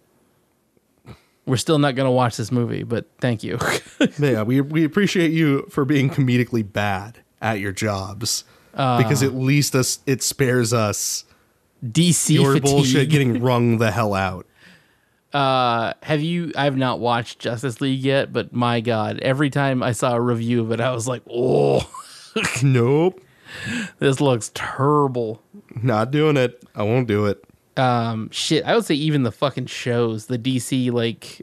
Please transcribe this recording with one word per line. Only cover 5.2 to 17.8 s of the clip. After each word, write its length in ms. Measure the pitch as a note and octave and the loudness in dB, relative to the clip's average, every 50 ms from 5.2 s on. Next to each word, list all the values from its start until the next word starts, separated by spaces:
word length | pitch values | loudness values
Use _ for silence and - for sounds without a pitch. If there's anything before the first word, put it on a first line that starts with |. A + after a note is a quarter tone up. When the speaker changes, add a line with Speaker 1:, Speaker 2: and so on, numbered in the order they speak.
| E3+ D#3 | 0 2
Speaker 2:
you 340 | D#3+ E3 D#3+ D3 C#3 C#3 - - | 2 2 2 2 2 0 -2 -4
for 120 | - D3+ C#3+ | -2 -2 0
being 280 | C3 D3+ C3+ B2+ C3+ | 2 2 2 2 2
comedically 580 | - - C3+ B2+ B2 B2 A#2+ - - A#2 G#2+ G2 | 2 0 2 2 2 2 2 0 0 -2 -2 -2
bad 480 | - G#2 G#2 G#2 G2 F#2 G2+ G#2+ A#2 - - _ _ - | -2 -2 -2 -2 -2 -4 -6 -10 -16 -20 -20 _ _ -6
at 180 | - G#2+ A2+ G2+ | -4 -4 -2 -2
your 120 | G2 G2+ | -4 -6
jobs. 720 | F#2+ - A2 G#2+ G2+ F#2+ F#2+ G2 G#2+ B2 A#2 - - - - _ _ _ _ _ - | -4 -4 -2 -2 -2 -4 -6 -8 -10 -8 -6 -4 -4 -6 -8 _ _ _ _ _ -6
Speaker 1:
Uh, 240 | - C#3 B2+ B2 A#2 | -4 -2 0 2 2
Speaker 2:
because 240 | B2+ A2 - G#2 C3+ | 2 2 2 2 0
at 100 | C3+ B2+ | 0 0
least 400 | C3 C3 C3 C#3+ C#3+ C#3 - - | 0 0 2 2 2 2 2 2
us, 240 | C3 B2 - - - _ | 0 0 0 -2 -4 _
it 160 | - C3+ - | -2 -2 -2
spares 520 | - - - - C#3+ B2 A#2+ B2+ A#2+ G#2+ A#2+ | -2 -4 -2 0 0 2 2 2 2 2 2
us 500 | A#2 A2 G#2 G2+ - - - - - - _ _ _ _ _ _ _ _ _ _ _ - A#2 | 2 0 0 -2 -2 -4 -6 -6 -8 -10 _ _ _ _ _ _ _ _ _ _ _ -12 -4
Speaker 1:
D 200 | A2 D#3+ E3+ F3+ | 0 2 4 4
C 240 | D#3+ - - - D3+ | 4 2 2 4 4
Speaker 2:
your 180 | C#3+ C#3 C3+ C3+ | 4 6 6 4
Speaker 1:
fatigue. 100 | C3+ C3 C#3 | 4 4 4
Speaker 2:
bullshit 380 | C#3 C#3+ D3 F#3 B3+ D3 C3+ D3+ | 4 4 4 4 4 2 2 4
getting 320 | D#3 C#3+ C#3 B2 A2+ A#2+ | 4 4 4 2 2 2
wrung 380 | A#2+ B2+ B2 A#2+ A#2+ A#2+ A2+ A2 | 2 2 2 4 4 4 2 2
the 100 | A#2 A2 | 2 2
hell 240 | F2+ A#2+ A2+ G#2+ G2+ | 2 0 0 0 0
out. 320 | F#2+ F#2+ F#2 F#2 F2+ - _ _ _ - - - - _ _ _ _ _ _ _ _ _ _ - | 0 0 -2 -4 -6 -12 _ _ _ -20 -20 -20 -20 _ _ _ _ _ _ _ _ _ _ -2
Speaker 1:
Uh, 600 | C#3+ C#3 C3+ C3 C3 B2+ A#2+ A#2 A#2 A2+ G2+ - - - | 0 2 2 2 2 2 2 0 0 -2 -4 -6 -6 -4
have 180 | - D#3 D3+ | -2 -2 -2
you, 300 | D3 E3 F3 F3 E3+ D#3+ - | 0 -2 -2 -4 -4 -6 -4
I've 220 | - C#3 D3 C3+ C3 | -2 -2 0 0 0
not 220 | C3 B2+ A2 D#2 | 0 -2 -2 -2
watched 380 | A2 A#2+ A#2+ A#2+ A#2 - - - | -2 0 0 -2 -2 -6 -10 -10
Justice 420 | - A2+ A#2+ A2+ B2+ C3 A2+ - | -8 -6 -6 -4 -4 -6 -6 -4